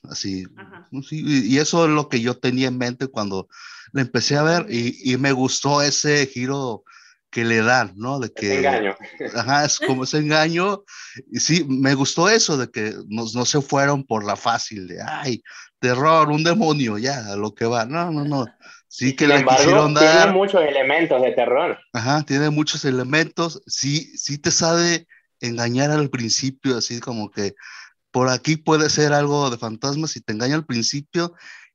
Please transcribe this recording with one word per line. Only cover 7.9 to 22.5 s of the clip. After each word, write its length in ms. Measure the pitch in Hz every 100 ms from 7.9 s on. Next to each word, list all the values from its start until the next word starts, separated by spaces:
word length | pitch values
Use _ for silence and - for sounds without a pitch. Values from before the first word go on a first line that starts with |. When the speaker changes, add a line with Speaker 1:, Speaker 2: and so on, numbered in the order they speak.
| 95
Speaker 1:
¿no? 240 | 123 139
De 60 | 110
Speaker 3:
Ese 80 |
Speaker 1:
que 240 | - 104 98
Speaker 3:
engaño. 360 | 139 123 101 - - - 131
Speaker 1:
Ajá, 300 | 117 113 143
es 140 | 147 -
como 240 | 302 131
ese 140 | 127 151
engaño. 640 | 151 156 160 170 196 196 _ - - - -
Y 80 | 123
sí, 240 | - 170 147
me 260 | 131 135
gustó 340 | 139 135 - 185
eso 280 | 226 - 135
de 140 | 117
que 240 | 113 107 98 101
no, 160 | 110 113
no 100 | 120
se 160 | 120 147
fueron 440 | 139 139 139 143
por 200 | 135 110
la 120 | 104 101
fácil 500 | 117 117 - 104 90
de, 160 | 87
"Ay, 400 | - 156 147 110 - - - _
terror, 500 | 127 123 156 160 151
un 140 | 151
demonio, 520 | 160 196 160 151 120 104
ya, 300 | 127 139 107
a 40 | 101
lo 160 | 104
que 120 | -
va". 220 | 117 120 113
No, 240 | 165 175
no, 120 | 151
no. 220 | 143 139 117 _ - - _
Sí 220 | - 127
Speaker 3:
Y 80 | 135
Speaker 1:
que 80 |
Speaker 3:
sin 60 | 147
Speaker 1:
le 60 | 143
Speaker 3:
embargo, 220 | 131 131
Speaker 1:
quisieron 320 | 151 185 151
Speaker 3:
tiene 200 | 151 156
Speaker 1:
dar 180 | 165 165
Speaker 3:
muchos 300 | 190 196 196
elementos 580 | 151 139 135 156 160 131
de 120 | 127
terror. 440 | 123 117 131 165 101 _
Speaker 1:
Ajá, 300 | 120 123 151
tiene 280 | 147 139 151